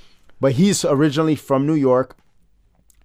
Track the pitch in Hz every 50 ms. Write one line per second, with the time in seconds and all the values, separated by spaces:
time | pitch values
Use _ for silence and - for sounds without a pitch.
0 | - - - _ _ - - - 131 135 127 131 190 208 180 - - 156 147 135
1 | 156 156 131 156 160 160 151 - - - 139 135 139 151 160 151 135 131 127 127
2 | 131 - - _ _ _ _ _ _ _ _ _ _ _ _ _ _ _ _ _